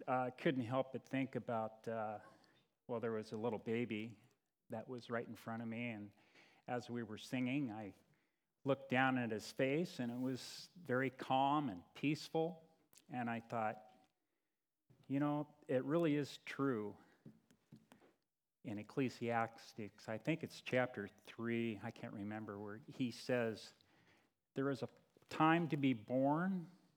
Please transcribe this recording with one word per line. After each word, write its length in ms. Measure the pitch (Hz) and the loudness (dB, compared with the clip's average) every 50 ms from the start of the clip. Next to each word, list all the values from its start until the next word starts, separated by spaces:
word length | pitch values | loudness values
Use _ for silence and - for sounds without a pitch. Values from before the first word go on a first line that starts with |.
| - | -2
uh, 220 | - 131 127 127 123 - - | 0 2 2 2 0 -2 0
couldn't 260 | - 175 139 131 120 | 2 2 4 2 2
help 260 | 107 131 135 127 - | 2 2 2 2 0
but 100 | - 117 - - | -4 -10 -6 -2
think 260 | - 135 135 127 - | 0 0 0 0 -2
about, 520 | 123 107 - 120 113 110 110 - - - 113 | -4 -4 -2 0 0 0 -2 -6 -8 -6 -4
uh, 280 | 113 110 107 107 107 104 - - - - - _ _ _ _ _ _ _ _ | -2 -2 -2 -4 -4 -8 -10 -16 -20 -20 -20 _ _ _ _ _ _ _ _
well, 120 | - 123 113 | -6 -4 -2
there 140 | 117 117 113 | 0 0 0
was 180 | 110 107 - | -2 -2 -4
a 60 | 113 | -4
little 200 | 110 110 120 110 | -2 -2 -2 -2
baby 540 | 98 - 117 113 117 123 104 113 104 110 120 110 - - - _ _ _ _ _ _ _ - | -2 0 0 0 2 2 0 -2 -2 -4 -6 -10 -14 -20 -20 _ _ _ _ _ _ _ -8
that 180 | 120 110 107 | -8 -8 -6
was 220 | - 127 120 113 - | -8 -10 -10 -4 -2
right 160 | 120 113 120 | -2 -2 -2
in 80 | - 113 | -2 -8
front 280 | 101 - 117 113 113 117 | -10 -8 -6 -6 -4 -4
of 40 | |
me, 220 | 113 113 117 120 120 | -4 -4 -4 -4 -4
and 200 | 113 104 104 101 - _ - _ - - - - - _ _ | -4 -6 -8 -10 -14 _ -20 _ -20 -20 -20 -20 -20 _ _
as 200 | - 123 123 117 | -4 -4 -2 -2
we 140 | - 120 120 | -4 -4 -4
were 160 | 117 101 107 | -4 -4 -6
singing, 540 | 104 - - 135 127 127 120 131 147 143 117 104 | -10 -6 -4 -2 0 0 2 2 0 0 -2 -2
I 180 | 110 107 95 90 - _ _ _ _ _ _ _ _ _ _ _ _ - | -6 -8 -8 -10 -14 _ _ _ _ _ _ _ _ _ _ _ _ 0
looked 280 | 139 135 131 - - | 2 2 2 0 2
down 260 | 127 127 135 131 131 | 4 6 6 6 4
at 140 | 127 120 113 | 2 2 0
his 180 | 110 104 - - - | -2 -2 -4 -4 0
face, 440 | - 135 131 139 160 180 180 - | 2 2 2 2 2 0 -2 -4
and 140 | - 123 117 | -4 -4 -4
it 80 | 120 123 | -2 -2
was 500 | 127 131 131 117 - - - - - - - - - | -2 -2 -2 -4 -6 -10 -14 -14 -16 -18 -18 -10 -2
very 240 | - 123 127 135 131 | 0 2 2 2 2
calm 600 | - - - - 131 135 135 139 147 151 147 123 | -2 -4 -2 2 4 4 6 6 4 4 2 0
and 100 | 92 87 - - - | -2 -6 -10 -14 -6
peaceful, 640 | - - 139 156 147 - - - 160 160 165 175 - - - _ _ _ _ - - - - | -2 0 0 0 0 -2 -2 0 0 0 0 -2 -8 -14 -20 _ _ _ _ -20 -20 -12 -6
and 160 | - 123 120 | -4 -2 -2
I 140 | 117 117 117 113 - | -2 -2 -4 -4 -4
thought, 300 | 127 113 110 107 - - - - - - _ _ _ _ _ _ _ _ _ _ _ _ _ _ _ _ _ - - - - - | -2 0 0 0 -2 -4 -10 -20 -20 -20 _ _ _ _ _ _ _ _ _ _ _ _ _ _ _ _ _ -20 -20 -16 -6 -2
you 80 | 135 139 | 0 2
know, 280 | 147 147 147 147 151 - - - - | 2 2 2 0 -2 -4 -10 -12 -4
it 160 | - 139 127 131 | 0 0 0 2
really 300 | 135 151 170 170 156 143 | 2 4 4 4 4 4
is 220 | 147 139 123 - - - | 2 0 -2 -6 -10 -12
true 480 | - - - 139 139 123 107 104 101 95 - - - - _ - - - _ _ _ _ _ _ _ - - _ - - - - - _ _ _ _ _ _ _ _ _ _ - | -8 -2 0 2 2 2 0 -2 -4 -8 -12 -18 -20 -20 _ -20 -20 -20 _ _ _ _ _ _ _ -20 -20 _ -20 -20 -20 -20 -20 _ _ _ _ _ _ _ _ _ _ -10
in 140 | - 101 | -8 -6
Ecclesiastes, 1300 | 101 107 - - 147 139 120 - - 123 117 117 117 113 110 - - - - - - 107 98 - - - | -6 -8 -6 -2 -2 0 0 -2 -2 -2 0 2 2 0 0 -2 -8 -18 -16 -12 -10 -10 -10 -12 -12 -8
I 100 | - 110 110 | -6 -6 -2
think 240 | - 147 160 156 - | 0 0 0 0 -2
it's 180 | - - - - | -6 -8 -10 -4
chapter 460 | - 123 127 123 123 - 104 101 95 - - - | 0 2 2 2 2 0 -4 -6 -8 -8 -14 -20
three, 540 | - - - 117 117 117 117 117 117 110 - - | -16 -10 -6 -2 0 0 0 0 0 -2 -4 -6
I 60 | 117 | -8
can't 240 | - - - 117 107 | -8 -8 -10 -10 -8
remember, 460 | 110 101 104 107 110 107 104 101 101 | -6 -6 -6 -6 -6 -6 -8 -8 -8
where 200 | 104 101 104 120 - - 139 | -8 -8 -10 -10 -12 -10 -4
he 160 | - 135 117 | -2 -2 -2
says, 640 | - - - - 127 123 117 113 107 95 - - - _ _ _ _ _ _ _ - _ _ _ _ _ _ _ - | -2 -4 -2 0 2 2 2 2 0 -4 -8 -14 -18 _ _ _ _ _ _ _ -20 _ _ _ _ _ _ _ -2
"There 160 | 135 135 139 | 0 0 0
is 140 | 139 - - | 0 0 -4
a 60 | - - - _ _ - - _ - | -6 -8 -12 _ _ -20 -20 _ -4
time 360 | - - 156 160 160 170 175 139 | 4 6 8 8 8 8 6 4
to 80 | 165 | 2
be 160 | 151 139 135 127 | 4 6 6 4
born 720 | 110 104 - 123 131 135 139 147 160 180 196 190 180 165 - - - _ _ _ | 4 0 0 2 4 4 4 4 4 2 2 0 0 -4 -8 -14 -20 _ _ _